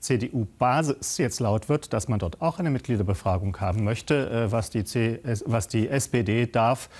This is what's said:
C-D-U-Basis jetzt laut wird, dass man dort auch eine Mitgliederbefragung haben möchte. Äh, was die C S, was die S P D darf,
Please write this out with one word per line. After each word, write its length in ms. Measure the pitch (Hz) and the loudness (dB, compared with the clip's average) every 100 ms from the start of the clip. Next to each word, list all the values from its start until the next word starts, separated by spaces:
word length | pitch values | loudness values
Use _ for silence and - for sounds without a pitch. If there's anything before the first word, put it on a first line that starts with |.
C-D-U-Basis 1160 | - 123 123 123 104 - 123 139 156 - - - | 0 0 0 -2 -4 0 2 2 2 -2 -4 -2
jetzt 200 | 127 - | -2 0
laut 280 | 113 107 - | 0 0 0
wird, 240 | 147 - | -2 0
dass 160 | 110 - | -4 0
man 100 | 107 | -2
dort 220 | 90 - | -2 -2
auch 180 | 165 175 | -4 -2
eine 120 | 170 | -2
Mitgliederbefragung 880 | 131 - 107 95 95 98 92 98 92 | -2 0 0 0 0 0 0 -2 -2
haben 240 | 95 107 | -2 0
möchte. 460 | 104 117 - 147 127 | 0 -2 0 0 2
Äh, 220 | 117 110 | 0 0
was 180 | 117 - | 0 -2
die 140 | 113 | -4
C 360 | 101 120 113 113 | -2 0 0 0
S, 220 | 127 107 - | -4 -4 0
was 220 | 113 - | -2 0
die 180 | 117 107 | 0 2
S 220 | 139 - | 0 0
P 140 | 123 | 0
D 240 | 101 113 120 | 2 2 2
darf, 420 | 120 113 - - - | 2 2 2 -4 -18